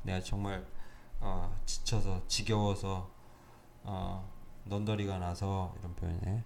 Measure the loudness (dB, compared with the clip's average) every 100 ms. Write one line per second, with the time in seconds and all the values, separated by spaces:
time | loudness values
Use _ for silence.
0 | 0 -2 0 0 0 -4 -6 -4 -6 -8
1 | -8 0 2 4 4 2 0 0 2 4
2 | 4 4 2 0 2 4 4 2 0 -2
3 | -4 -12 -20 -20 -20 -20 -20 -14 -8 -4
4 | -2 -4 -6 -10 -12 -12 -2 0 2 2
5 | 0 0 -2 0 0 2 0 -4 -8 -4
6 | -2 0 0 -2